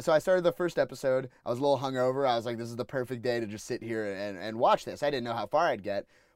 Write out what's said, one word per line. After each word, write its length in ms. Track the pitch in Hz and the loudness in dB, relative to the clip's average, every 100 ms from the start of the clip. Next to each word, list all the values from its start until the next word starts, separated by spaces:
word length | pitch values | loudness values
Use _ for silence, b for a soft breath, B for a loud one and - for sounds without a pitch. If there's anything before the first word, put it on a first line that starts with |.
so 120 | 170 | 4
I 60 | 156 | 4
started 240 | 190 185 | 4 4
the 80 | 170 | 4
first 260 | 170 175 - | 2 0 0
episode. 540 | 131 135 135 131 127 b - | -2 0 0 0 -2 b -4
I 40 | |
was 100 | 120 | 0
a 20 | |
little 160 | 143 131 | 2 2
hungover. 500 | 135 131 127 131 135 | 2 2 2 2 2
I 60 | |
was 100 | 117 | 2
like, 140 | 120 113 | -2 -6
"This 100 | 117 | -6
is 60 | |
the 100 | 120 | -6
perfect 380 | 110 135 120 123 | -4 -4 -4 -4
day 160 | 120 120 | -2 0
to 80 | 107 | -2
just 180 | 107 | -6
sit 160 | - 117 | -6 -6
here 320 | 110 113 104 | -4 -4 -4
and, 240 | 98 104 92 | -4 -6 -6
and 220 | 107 113 | -6 2
watch 260 | 165 214 | 4 2
this." 200 | - 90 | 0 -4
I 60 | 147 | -2
didn't 120 | 135 | -2
know 120 | 117 | -4
how 120 | 117 104 | -4 0
far 220 | 147 165 | 2 2
I'd 160 | 113 | 0
get, 220 | 101 101 - b b | -4 -6 -8 b b